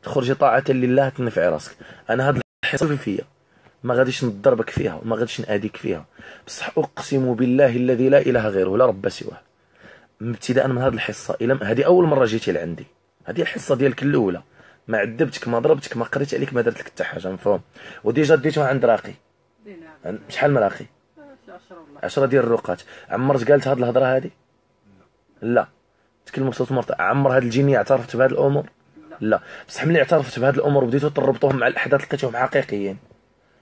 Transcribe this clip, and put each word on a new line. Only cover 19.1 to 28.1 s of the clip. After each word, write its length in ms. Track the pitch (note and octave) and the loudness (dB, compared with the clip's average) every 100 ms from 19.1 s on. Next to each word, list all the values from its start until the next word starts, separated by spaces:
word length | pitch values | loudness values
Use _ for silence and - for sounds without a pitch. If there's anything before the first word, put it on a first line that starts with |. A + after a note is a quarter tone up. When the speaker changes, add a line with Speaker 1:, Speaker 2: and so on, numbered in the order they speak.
| - _ _ _ _ G#3+ | -16 _ _ _ _ -20
Speaker 2:
دينا. 220 | F3+ - - - | -20 -20 -16 -12
Speaker 1:
عن-، 140 | G#2 - | -12 -12
شحال 220 | - C#3+ | -2 2
من 60 | C3+ | 2
راقي؟ 280 | G2+ - G2 _ _ _ | 2 -2 -18 _ _ _
Speaker 2:
آه، 40 | C#4+ C4+ - | -20 -20 -20
شي 60 | |
عشرة 240 | - _ - | -20 _ -20
ولا 300 | - - - | -20 -12 -6
Speaker 1:
عشرة 200 | - C3+ | 0 2
ديال 180 | C3+ | 4
الرقات. 380 | A#2 A#2 - F2 - - - | 4 0 -2 -8 -10 -20 -8
عمرك 420 | G#2 C3 C3+ A2+ | -2 0 0 4
قالت 160 | C#3+ C3 | 4 4
هاد 100 | B2 | 0
الهضرة 380 | A#2+ B2 C3 C3 | 2 2 2 0
هادي؟ 160 | C3 _ _ _ _ _ _ _ _ _ _ _ | -2 _ _ _ _ _ _ _ _ _ _ _
لا. 260 | A2 A#2+ - _ _ _ _ _ - | 0 0 0 _ _ _ _ _ -12
تكلم 240 | - C3+ | -4 -4
بصوت 220 | A#2 B2+ | -2 -2
مرتفع. 320 | C3+ A#2 - | -2 -4 -2
عمر 320 | F2+ C3 C#3 C3 | 0 2 4 2
هاد 80 | |
الجنية 340 | B2 A#2 C#3 B2+ | 2 2 2 2
اعترفت 380 | G2 C3+ A#2+ | 2 0 0